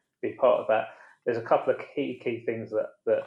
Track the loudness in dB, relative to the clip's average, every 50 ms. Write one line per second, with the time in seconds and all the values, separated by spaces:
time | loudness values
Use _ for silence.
0 | _ _ _ _ -8 -8 -2 2 4 4 4 4 2 2 0 0 0 -4 -8 -18
1 | -20 -20 -20 _ -4 -4 -4 -2 0 0 0 2 2 0 -2 -2 -4 -10 -8 -6
2 | -6 -6 -6 -8 -8 -8 -2 2 2 2 2 2 -2 -6 -4 -4 -4 -4 -8 _
3 | _ 0 0 0 0